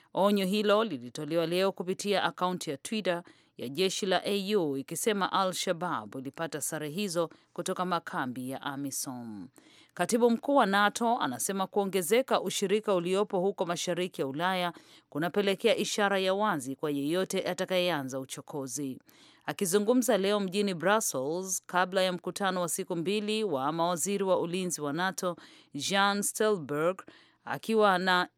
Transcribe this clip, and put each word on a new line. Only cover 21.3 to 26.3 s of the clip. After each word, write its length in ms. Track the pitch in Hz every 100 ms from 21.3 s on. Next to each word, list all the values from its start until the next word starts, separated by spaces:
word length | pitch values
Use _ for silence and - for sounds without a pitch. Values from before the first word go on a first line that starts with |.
| 175 190 185 -
kabla 360 | 180 185 190
ya 120 | 185
mkutano 480 | 180 185 - 190 180
wa 80 | 170
siku 260 | - - 170
mbili 480 | 165 214 208 220
wa 280 | 208 135 139
mawaziri 520 | 165 170 175 185 196
wa 160 | 190 180
ulinzi 420 | 170 185 180 151
wa 120 | 147
nato, 420 | 151 185 - 185 165 - - _
Jens 560 | 143 135 196 202 202
Stoltenberg 720 | 202